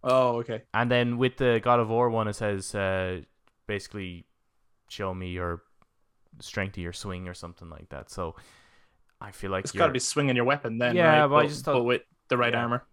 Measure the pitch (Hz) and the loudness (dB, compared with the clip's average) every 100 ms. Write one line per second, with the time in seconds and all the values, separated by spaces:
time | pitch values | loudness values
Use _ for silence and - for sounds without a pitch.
0 | 127 131 127 120 117 110 - - 120 123 | 4 4 4 0 -4 -8 -4 0 2 4
1 | 120 120 131 - 127 117 120 120 110 113 | 2 2 0 2 2 4 4 4 4 2
2 | 120 113 107 104 107 98 - 104 98 95 | 2 2 -2 -2 -4 -4 -6 -4 -2 0
3 | 92 92 - _ _ _ - 104 - 104 | -2 -6 -10 _ _ _ -8 -8 -6 -10
4 | 95 87 - _ _ _ _ _ _ - | -10 -12 -18 _ _ _ _ _ _ -8
5 | 98 92 92 90 87 85 _ _ _ _ | -6 -4 -6 -4 -4 -6 _ _ _ _
6 | _ _ _ - - - 98 98 85 87 | _ _ _ -20 -12 -6 -6 -6 -10 -8
7 | 101 90 90 87 85 87 82 78 82 69 | -10 -8 -10 -12 -16 -16 -18 -18 -14 -16
8 | - - 85 85 - - _ _ _ _ | -14 -8 -8 -8 -20 -20 _ _ _ _
9 | _ _ 104 - 98 95 - 190 165 131 | _ _ -18 -10 -6 -4 -4 2 2 2
10 | - - 143 123 120 143 120 113 123 180 | -2 0 0 2 2 0 -2 -2 0 4
11 | 165 151 147 147 147 151 - 135 120 123 | 6 6 6 4 2 -2 0 0 2 0
12 | - _ _ 123 120 120 117 120 - | -2 _ _ 0 2 0 0 -2 -6